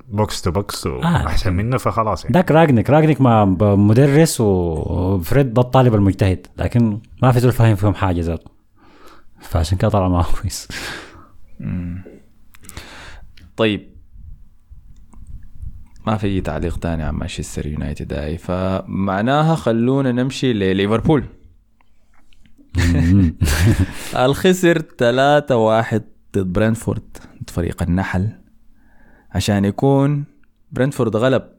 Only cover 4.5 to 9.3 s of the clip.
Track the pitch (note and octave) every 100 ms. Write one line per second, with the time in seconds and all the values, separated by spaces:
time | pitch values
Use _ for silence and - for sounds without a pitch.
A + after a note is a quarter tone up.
4.5 | F#2 E2+ D#2 D2+ E2+ F2+ F#2+ E2 C3+ C#3
5.5 | A2+ B2+ C3 C3 G#2+ G2 F#2 G2+ F2+ -
6.5 | - F2 A#2+ A#2 G#2 - - B2+ A#2+ B2
7.5 | A2+ A2+ G2+ G2+ F2+ G2 F2 E2 D#2+ -
8.5 | - _ _ - - - - -